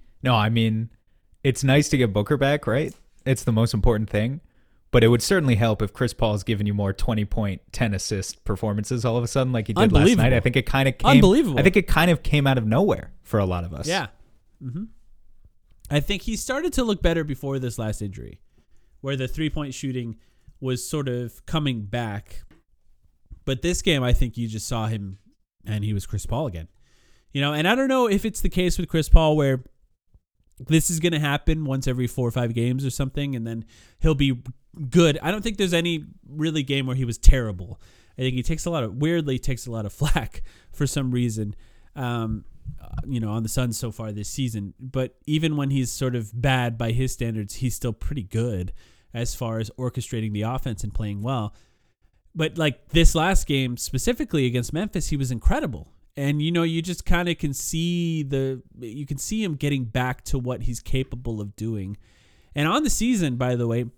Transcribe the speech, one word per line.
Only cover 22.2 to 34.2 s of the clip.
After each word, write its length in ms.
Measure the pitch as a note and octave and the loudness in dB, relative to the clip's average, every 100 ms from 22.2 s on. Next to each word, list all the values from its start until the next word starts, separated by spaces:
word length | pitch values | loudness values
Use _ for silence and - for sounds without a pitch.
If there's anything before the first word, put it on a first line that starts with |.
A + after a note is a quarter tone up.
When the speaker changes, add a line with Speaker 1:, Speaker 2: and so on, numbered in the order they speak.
| - - - - _ _ _ _ _ _ - - - | -10 -14 -14 -20 _ _ _ _ _ _ -20 -10 -6
Speaker 2:
But 160 | C3 | -4
this 200 | E3+ F3 | -2 0
game, 220 | - D3 | 2 2
I 100 | B2 | 4
think 240 | A2+ B2 A#2+ | 2 2 -2
you 100 | A2+ | -6
just 200 | A2 - | -6 -6
saw 200 | A#2 A2 | -4 -2
him, 300 | A2 G2+ F#2+ _ _ _ _ - | -4 -6 -12 _ _ _ _ -6
and 180 | G#2+ | -4
he 100 | G#2 | -2
was 120 | G#2 - | -4 -4
Chris 200 | G2+ - | -6 -4
Paul 220 | A#2+ D3 | -4 -4
again. 200 | E2+ D#2+ _ _ _ _ _ _ | -8 -12 _ _ _ _ _ _
You 80 | C#3 | -2
know, 120 | C#3+ | 0
and 140 | D3+ E3+ | 2 2
I 80 | B3 | 2
don't 120 | C4+ | 2
know 200 | C4 A#3 | 2 2
if 180 | G3+ G#3+ | 0 -2
it's 160 | - | -2
the 80 | F3+ | -2
case 280 | F3+ F3+ - | 0 0 0
with 100 | F3 | -2
Chris 200 | E3 D3+ | -2 8
Paul 260 | E3 D#3 D3+ | 8 8 4
where 280 | C#3 B2+ - _ _ _ _ _ _ _ _ - B2 | 2 0 -6 _ _ _ _ _ _ _ _ -12 0
this 220 | D#3+ - | 2 2
is 100 | E3 | 0
gonna 200 | F3 D#3 | 0 0
happen 460 | D3 D3 - D#3 D3 | 0 0 0 0 0
once 220 | C3+ C3 | -2 -2
every 200 | B2+ B2 | -2 -2
four 200 | - A#2+ | -2 -2
or 40 | |
five 220 | B2 A#2+ | 0 -2
games 320 | A#2 A#2+ C3+ C3+ | 0 0 -2 -4
or 40 | |
something, 440 | - C3+ - C#3+ C3 | -4 -4 -4 -6 -6
and 120 | A2+ | -6
then 180 | A2+ - - - - | -8 -12 -18 -20 0
he'll 140 | D#3+ | 2
be 260 | C#3+ | 4